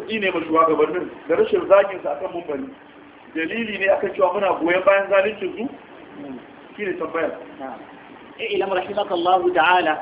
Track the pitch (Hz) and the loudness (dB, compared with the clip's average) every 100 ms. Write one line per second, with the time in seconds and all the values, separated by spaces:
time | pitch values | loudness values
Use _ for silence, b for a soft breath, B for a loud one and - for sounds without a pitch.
0 | - 220 190 175 160 160 160 151 151 180 | -4 -4 -2 -2 0 4 4 4 0 -2
1 | 139 - 143 175 220 185 156 196 196 185 | -8 -2 2 4 4 0 6 6 6 -2
2 | 160 143 185 170 156 139 131 - - - | -6 -6 -8 -8 -8 -8 -10 -16 -20 -20
3 | - - - 156 165 220 220 190 190 - | -20 -20 -12 -6 -4 -4 -6 -2 2 2
4 | 196 202 180 202 190 - 165 180 190 196 | 0 0 0 2 0 0 0 2 4 4
5 | 190 196 202 208 185 - 262 - - - | 4 2 2 -2 -6 -6 -8 -10 -20 -20
6 | - - 143 127 - - - - 196 170 | -20 -18 -16 -16 -18 -20 -20 -8 -6 -6
7 | 156 160 147 - 135 151 131 - - - | -6 -4 -4 -6 -14 -14 -14 -14 -18 -20
8 | - - - - 220 196 190 180 202 202 | -20 -20 -20 -12 -4 -4 -2 -2 -4 -4
9 | 202 175 175 185 175 175 160 180 160 151 | -4 -2 2 2 2 2 4 4 2 -2